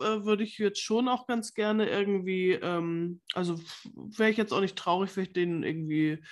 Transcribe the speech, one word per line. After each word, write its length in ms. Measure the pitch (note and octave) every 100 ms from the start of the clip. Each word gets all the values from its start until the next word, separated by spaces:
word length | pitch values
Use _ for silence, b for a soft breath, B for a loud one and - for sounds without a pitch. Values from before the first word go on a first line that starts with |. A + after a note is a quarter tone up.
äh, 240 | G#3+ G#3+
würde 180 | G#3 G#3
ich 120 | G#3+ -
jetzt 220 | G3+ G3+
schon 260 | - A3 B3+
auch 180 | B3 B3+
ganz 260 | A#3 A3
gerne 320 | - G#3+ G#3+ G#3+
irgendwie, 640 | G3+ G3+ G3 F#3 F#3 F#3
ähm, 680 | F3+ F3 F3 E3+ E3+ F3 F3 -
also 200 | - F3+
f-, 340 | E3 E3 - -
wäre 360 | - G#3+ G#3+ A3
ich 60 | A3
jetzt 140 | G#3+
auch 60 | -
nicht 140 | G3 -
traurig, 380 | F#3 F3+ F#3+ F#3+
wenn 80 |
ich 80 | F#3
den 280 | F3+ F3 E3
irgendwie, 600 | A#2 D#3+ D#3 D3+ D#3 D#3 D#3